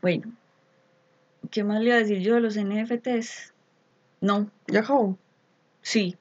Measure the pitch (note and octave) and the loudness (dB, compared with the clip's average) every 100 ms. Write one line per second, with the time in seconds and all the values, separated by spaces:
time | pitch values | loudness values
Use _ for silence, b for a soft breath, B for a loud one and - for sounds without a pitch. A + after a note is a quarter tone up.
0 | F3+ F3 A3+ - _ _ _ _ _ _ | 0 -2 -4 -18 _ _ _ _ _ _
1 | _ _ _ _ - - G3+ G#3 A#3 A#3+ | _ _ _ _ -6 -2 0 0 4 4
2 | G#3+ G3+ F#3 A#3 A3+ G#3 G3+ G#3 A#3 A#3+ | 2 0 2 2 2 -2 -2 -2 -2 -4
3 | B3+ A#3+ A3+ - - _ _ _ _ _ | -2 -4 -4 -12 -18 _ _ _ _ _
4 | _ _ F#3+ G3+ G#3 _ - G3+ A3 C#4 | _ _ 0 0 -2 _ -2 0 2 2
5 | G#3 F#3+ _ _ _ _ _ _ - A3 | 2 -2 _ _ _ _ _ _ -2 0
6 | F#3 F3+ | 0 -4